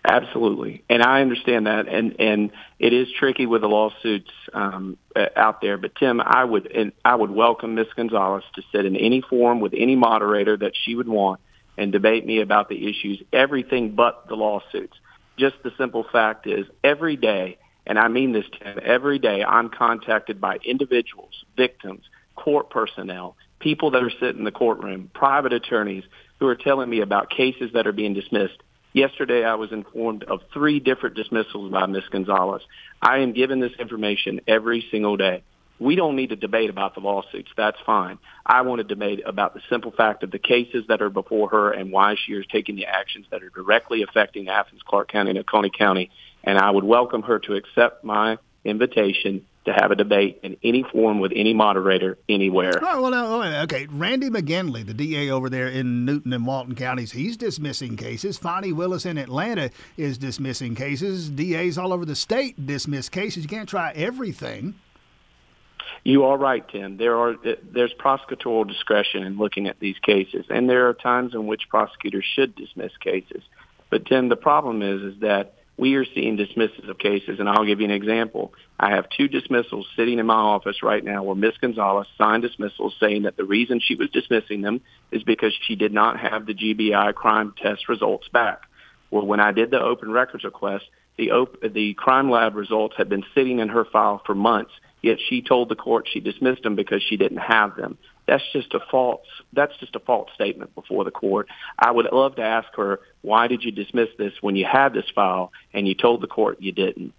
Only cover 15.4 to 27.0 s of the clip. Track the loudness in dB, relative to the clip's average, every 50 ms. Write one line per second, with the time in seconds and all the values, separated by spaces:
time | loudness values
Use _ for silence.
15.4 | 0 0 0 -2 -10 -10 -4 -4 -4 -2 -2 -6 -4 2 2 2 2 2 0 -4
16.4 | -4 -4 -4 -4 -4 -6 -8 _ 2 2 2 2 -2 -4 -2 0 0 0 0 0
17.4 | -4 -6 -10 _ _ _ _ _ _ 0 2 4 4 4 4 2 0 2 0 -2
18.4 | -2 -4 -16 -16 -16 -12 -12 -6 0 2 2 2 2 0 0 2 2 0 2 2
19.4 | 2 2 2 2 2 0 -2 0 0 0 0 0 -2 0 0 0 0 -4 -6 -4
20.4 | -4 -4 -4 -4 -4 -4 -2 -2 0 0 0 0 0 -2 -14 -20 -20 _ -20 -20
21.4 | -20 _ _ 0 0 0 0 _ -16 -16 -16 -16 _ _ _ _ _ _ _ -6
22.4 | -2 0 0 0 0 -2 -2 -2 -2 -2 -6 -12 -12 -12 -12 -12 -14 -16 _ _
23.4 | _ _ _ _ -2 -2 0 0 0 2 2 2 2 0 -2 -2 -2 -2 -2 -2
24.4 | -6 -6 -2 2 2 2 2 0 -6 -10 -10 -10 -12 -16 _ 0 2 2 2 2
25.4 | 0 0 -2 -2 -2 -2 -2 0 0 -2 -4 -8 -12 _ _ -20 -20 _ _ _
26.4 | 0 0 0 0 2 0 2 2 0 -2 -2 -2